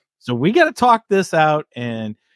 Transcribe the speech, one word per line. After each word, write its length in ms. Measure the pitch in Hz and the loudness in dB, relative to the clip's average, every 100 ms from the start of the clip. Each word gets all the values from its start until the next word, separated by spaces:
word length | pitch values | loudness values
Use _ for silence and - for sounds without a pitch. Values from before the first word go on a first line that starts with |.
| _ _ | _ _
so 160 | - | -8
we 160 | 120 156 | -2 0
gotta 220 | 320 311 | 2 0
talk 320 | - 247 226 - | 2 2 2 0
this 240 | 196 175 | -2 0
out, 340 | 165 156 151 - 123 | 0 2 0 -4 -10
and 400 | 120 113 107 104 _ | -8 -6 -8 -10 _